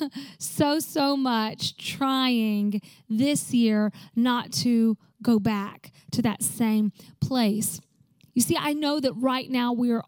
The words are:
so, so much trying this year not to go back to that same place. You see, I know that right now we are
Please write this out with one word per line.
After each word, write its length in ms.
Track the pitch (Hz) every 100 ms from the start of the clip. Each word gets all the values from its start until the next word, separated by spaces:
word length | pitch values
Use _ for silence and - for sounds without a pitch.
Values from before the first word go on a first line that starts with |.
| 285 - 277 -
so, 400 | - - 294 302
so 380 | 311 311 277 277
much 600 | 262 226 220 - - -
trying 1040 | - - 269 262 254 240 220 208 208 208 - - -
this 460 | 220 277 285 -
year 380 | 240 233 214 214 - -
not 380 | - 240 240 -
to 440 | - 247 233 226 214 _ -
go 160 | 226 226
back 540 | 208 208 202 - - - -
to 100 | -
that 200 | 233 202
same 500 | - - 226 214 214 - - -
place. 600 | - 254 220 214 - - - _ _ _ -
You 80 | -
see, 140 | 240 330
I 160 | 294
know 260 | 294 294 294
that 120 | 262
right 360 | 196 262 262 -
now 220 | 254 240
we 180 | 240 247
are 120 | 226